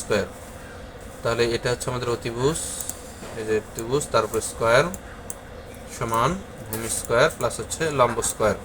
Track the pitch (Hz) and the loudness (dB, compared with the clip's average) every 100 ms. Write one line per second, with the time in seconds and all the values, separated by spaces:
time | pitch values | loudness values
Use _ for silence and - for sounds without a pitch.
0 | - 107 92 - - - - - - - | 0 0 0 -6 -14 -14 -14 -14 -14 -14
1 | - - 120 117 117 117 127 120 - 123 | -14 -6 0 2 4 2 0 0 -2 -2
2 | 123 113 120 117 135 165 - - - - | 0 -2 -2 0 2 2 -2 -6 -6 -8
3 | - - - 113 110 107 - - 113 139 | -12 -12 -10 -6 0 0 0 -6 0 0
4 | 143 117 107 110 - - 113 120 170 190 | 2 2 4 0 -2 0 6 6 6 -2
5 | - - - - - - - - - - | -10 -12 -12 -12 -14 -14 -14 -14 -12 -6
6 | 117 113 127 190 - - 107 110 113 - | 0 2 4 2 -4 -12 -6 -4 -2 -4
7 | - 120 156 - 120 - 104 - 160 143 | 2 6 6 4 -2 -2 -6 -2 0 4
8 | 120 117 - - 110 95 | 4 4 0 2 2 2